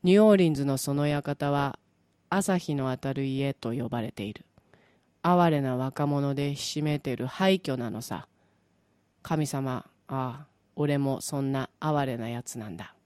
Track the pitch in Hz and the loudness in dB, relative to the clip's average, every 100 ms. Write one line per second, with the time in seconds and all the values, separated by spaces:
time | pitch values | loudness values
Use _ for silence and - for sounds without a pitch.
0 | 180 196 214 202 170 143 143 135 - 143 | 6 8 8 8 6 4 0 0 0 0
1 | 147 147 143 143 143 143 139 - _ _ | 2 0 -2 -2 0 0 0 -4 _ _
2 | _ _ _ 185 196 185 - 143 131 127 | _ _ _ -2 2 0 0 -2 -2 -2
3 | 135 135 135 135 139 135 117 123 120 120 | -4 -2 -2 0 -2 -2 -4 -4 -4 -4
4 | 110 - 104 104 - _ _ _ _ _ | -6 -6 -8 -10 -18 _ _ _ _ _
5 | _ _ 170 175 170 151 135 127 131 131 | _ _ 2 4 4 2 0 -2 -4 -2
6 | 147 143 139 139 143 143 - 151 151 147 | 0 0 0 -2 -4 -4 -6 -4 -2 -2
7 | 139 120 127 - 190 190 - 143 120 101 | -4 -6 -6 0 2 2 0 -4 -4 -8
8 | - 87 - _ _ _ _ _ _ _ | -8 -10 -12 _ _ _ _ _ _ _
9 | _ _ - 160 151 139 135 127 - _ | _ _ -4 -2 -2 -2 -4 -4 -8 _
10 | - 135 131 127 147 _ _ - 147 143 | -8 -6 -6 -8 -18 _ _ -2 0 2
11 | 139 135 - 143 135 135 131 _ 156 151 | 0 -2 -4 -4 -2 -2 -4 _ -2 0
12 | 135 120 113 120 - 123 107 82 101 _ | -2 -4 -6 -8 -10 -12 -10 -10 -14 _